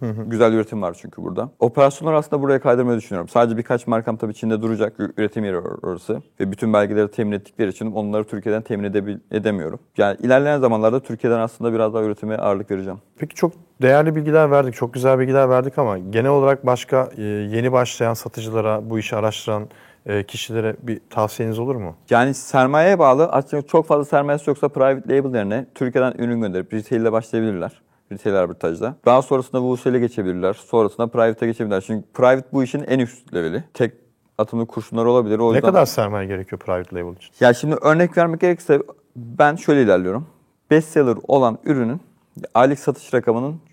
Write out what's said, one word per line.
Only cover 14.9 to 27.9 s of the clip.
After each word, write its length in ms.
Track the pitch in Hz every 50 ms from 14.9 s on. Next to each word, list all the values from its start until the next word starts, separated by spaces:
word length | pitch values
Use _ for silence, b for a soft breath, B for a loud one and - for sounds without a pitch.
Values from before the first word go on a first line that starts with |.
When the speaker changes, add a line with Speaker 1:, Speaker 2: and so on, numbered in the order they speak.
| 120
Speaker 1:
güzel 240 | 127 123 131 131 127
bilgiler 320 | 131 131 131 139 135 127
verdik 280 | 127 127 127 135 - -
ama 200 | 143 113 101 95
genel 320 | 90 95 104 113 120 135
olarak 360 | 143 143 135 135 139 131 -
başka, 440 | 123 123 123 - - - 131 127 - -
e, 60 | - 107
yeni 500 | 104 104 104 104 104 107 113 120 127 127
başlayan 420 | 127 127 117 - - 120 113 117
satıcılara, 760 | 113 - 117 - - 110 113 110 113 107 107 107 107 107 110
bu 80 | 113 110
işi 180 | 107 - -
araştıran, 500 | 107 104 110 107 - - - 110 104 107 - b b b b b b b
e, 160 | - 101 104 98
kişilere 540 | - - 110 - - 110 113 110 110 110 - -
bir 180 | 120 110 101 - _
tavsiyeniz 480 | - - 107 107 - - 117 113 110 110
olur 180 | 117 131 135
mu? 180 | 120 101 87 80 _ _ -
Speaker 2:
Yani 240 | 120 117 123 135 135
sermayeye 640 | - - - - 139 127 131 143 151 160 185 202 180
bağlı. 280 | 156 135 127 139 160
Aslında 400 | 175 - 135 135 - - 147 143
çok 200 | - - 165 156
fazla 180 | 160 156 147 143
sermayesi 460 | 143 - 147 143 143 143 147 151 -
yoksa 180 | 143 - - 139
private 480 | - 131 131 135 135 131 110 117 131
label 180 | 139 135 135 127
yerine 320 | 117 101 98 107 123 135 - -
Türkiye'den 380 | - 135 127 123 135 127 127 - -
ürün 220 | 120 120 120 117
gönderip 320 | 113 101 90 92 92 - -
retail 280 | 107 104 - 135 117
ile 120 | 113 113 107
başlayabilirler. 680 | 113 113 - - 113 110 110 101 87 82 95 - _ _ _